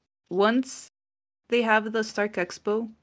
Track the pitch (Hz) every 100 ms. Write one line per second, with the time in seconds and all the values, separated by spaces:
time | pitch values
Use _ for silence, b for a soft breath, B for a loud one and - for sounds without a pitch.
0 | _ _ _ 175 208 247 254 - - _
1 | _ _ _ _ _ 240 226 220 214 220
2 | 220 - 208 214 175 - - 214 226 -